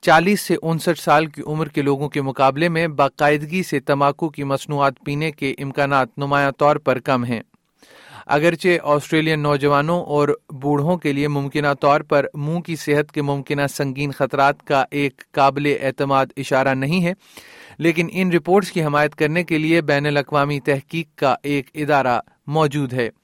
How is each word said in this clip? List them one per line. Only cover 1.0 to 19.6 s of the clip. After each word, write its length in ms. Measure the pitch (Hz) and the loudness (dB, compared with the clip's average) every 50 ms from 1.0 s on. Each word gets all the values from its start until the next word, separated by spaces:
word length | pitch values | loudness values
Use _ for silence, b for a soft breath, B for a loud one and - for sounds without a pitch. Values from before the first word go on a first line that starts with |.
سال 260 | - - 151 147 160 | 2 2 2 2 2
کی 160 | 156 143 143 143 | 0 -6 -12 -10
عمر 220 | - 151 156 160 147 | -8 -6 -6 -6 -4
کے 140 | - - | -2 -2
لوگوں 280 | 143 139 143 135 143 147 | 0 0 0 0 -2 -4
کے 120 | - 147 | -4 -4
مقابلے 480 | 139 135 127 - 143 135 135 139 160 175 | -4 -4 0 2 2 2 4 2 -2 -2
میں 180 | 165 160 165 165 | 0 -2 -2 -4
باقاعدگی 760 | 151 135 147 139 _ - 156 147 147 151 151 151 160 185 180 | 0 0 0 0 _ 2 2 2 2 2 -2 -4 -4 -6 -4
سے 160 | - - 143 | -2 -4 -4
تماکو 500 | 135 - 147 139 143 143 143 147 170 160 | 0 0 0 2 2 0 0 0 -6 -6
کی 140 | 147 - 143 | -6 -6 -6
مصنوعات 500 | 139 139 135 - - 151 143 139 139 131 _ _ | -4 -4 -4 -4 -4 -2 0 0 0 0 _ _
پینے 260 | - 143 147 151 160 | -6 -6 -4 -4 -4
کے 220 | 147 _ - 135 131 - | -6 _ -6 -6 -6 -6
امکانات 500 | 143 139 135 - 143 139 143 139 131 117 _ - | -8 -8 -2 -2 -2 2 2 0 0 0 _ -8
نمایاں 340 | 143 139 143 143 143 139 | -4 0 0 2 0 0
طور 240 | 135 _ 151 147 147 | 0 _ 2 2 2
پر 240 | 147 _ - 127 127 | 2 _ -2 -2 -2
کم 240 | - - 135 127 120 | 0 -2 -2 -2 0
ہیں۔ 180 | 120 120 110 - _ _ _ _ _ _ B B B B B B B B B B | -2 -6 -6 -8 _ _ _ _ _ _ B B B B B B B B B B
اگرچہ 420 | B - 147 151 170 165 160 - 190 175 165 - | B 0 2 2 2 0 2 2 2 2 2 2
آسٹریلین 560 | 147 147 147 143 - - 160 156 156 160 151 | 2 0 0 0 0 0 0 2 2 0 0
نوجوانوں 640 | 147 147 147 139 135 147 143 143 143 156 175 175 - | 0 0 0 2 2 2 2 2 2 2 -2 -2 -2
اور 260 | - 147 147 147 143 147 - _ _ | -2 0 0 2 2 0 -2 _ _
بوڑھوں 480 | 151 135 131 143 147 143 143 156 180 175 | -18 -8 -4 -2 0 0 2 0 -2 0
کے 160 | - 151 139 | 0 -2 -2
لیے 140 | 139 143 147 | 0 -2 -2
ممکنہ 400 | 147 143 139 139 - 151 147 147 143 135 | -2 -2 -4 -2 -4 -2 0 0 0 2
طور 200 | - 147 143 156 | 4 4 4 4
پر 240 | 151 _ - 143 139 - - | 2 _ 0 0 0 0 -4
منہ 260 | 151 143 147 160 175 | -6 -6 -4 -4 -6
کی 160 | 165 - 165 | -6 -6 -10
صحت 360 | 147 - - 147 147 151 151 | -8 -2 0 0 0 0 -2
کے 100 | - 151 | -4 -6
ممکنہ 460 | 143 143 143 139 135 - 151 143 143 139 | -4 -2 -4 -4 -4 -6 -4 -2 -2 -4
سنگین 420 | - - 147 139 131 131 147 143 | -2 -4 -6 -6 -4 -4 -6 -6
خطرات 520 | 135 - 143 131 - 139 139 139 143 - - | -2 -2 -2 -2 2 2 2 2 2 0 -4
کا 220 | - 151 175 131 - | -2 0 0 0 0
ایک 400 | - 143 143 139 - _ - _ | -2 -2 -2 -4 -4 _ -20 _
قابل 440 | _ 147 139 135 135 139 147 147 143 - | _ 2 2 2 2 2 -2 -2 -2 0
اعتماد 440 | - 135 127 - 143 139 139 135 135 127 - - | -2 -4 -2 -2 -2 0 2 0 0 -2 -4 -10
اشارہ 360 | 139 - 143 131 131 139 135 | -6 -2 0 0 2 2 0
نہیں 320 | 131 135 139 160 190 175 | 0 -2 -2 0 0 0
ہے، 80 | 170 185 B B B B B B B B B B B B B | 0 -2 B B B B B B B B B B B B B
لیکن 300 | 147 165 170 160 170 165 | 0 0 0 0 -2 -4
ان 200 | - 180 190 185 | -2 -2 -2 0
رپورٹس 400 | 170 170 147 - 180 202 196 196 | 0 0 2 4 2 2 2 2
کی 120 | - 180 160 | -4 -2 -2
حمایت 320 | 151 143 147 147 151 147 | 0 2 2 0 0 0
کرنے 280 | - 156 151 156 175 180 | 0 -2 0 0 -2 -2
کے 140 | 165 165 | 0 -2
لیے 240 | 156 | -2